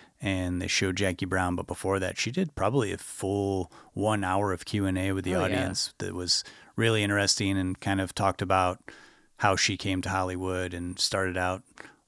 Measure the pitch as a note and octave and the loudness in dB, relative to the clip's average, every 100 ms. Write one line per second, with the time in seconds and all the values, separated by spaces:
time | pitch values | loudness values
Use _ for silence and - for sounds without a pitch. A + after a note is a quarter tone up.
0 | - _ G2 F#2+ F2+ F2 F2+ - F#2+ F#2 | -20 _ -4 -2 -2 -2 -2 0 0 2
1 | G2 F2 F#2 F#2 F2+ F2+ F2 F2 F#2+ F#2+ | 0 0 0 0 2 0 -4 -4 -2 0
2 | F#2 F#2 A2 C3 F3 - G2 C3+ G#2 F2+ | 0 -2 -4 -2 -2 0 0 2 0 -2
3 | - - G2 G2+ G2 F#2+ F2 - - - | -8 -6 -2 0 2 0 -2 -8 -10 -2
4 | G#2 G#2+ F#2+ F#2+ G2+ F2+ - G#2+ F#2+ F#2 | 0 2 2 2 2 -2 -2 -2 0 0
5 | F#2+ F#2+ F#2 F2+ F#2 F#2 F#2 F#2 - - | 0 0 0 0 2 0 -2 -2 -4 -6
6 | F#2+ F2+ F2+ - - - - - A2+ A2 | -8 -4 0 -2 -2 -12 -8 0 2 4
7 | G2+ G2+ G2+ - G2+ G2 F#2 F#2 - G2 | 2 2 2 2 2 2 0 -2 0 0
8 | F#2+ - G2 - F#2+ F#2 F2+ F#2 - - | 0 0 0 2 2 4 4 0 -8 -20
9 | - - _ - G#2+ F#2+ - G2 G2+ F#2 | -20 -20 _ 0 2 4 2 0 -2 -2
10 | F#2 F#2+ F#2 F#2 F#2 F#2 F2+ F2 F2+ F#2+ | 0 -2 -2 -2 -2 -2 -2 -4 -6 -2
11 | - G2+ F#2+ F2+ F#2 F#2+ - - - - | -2 0 0 0 0 -2 -8 -20 -20 -20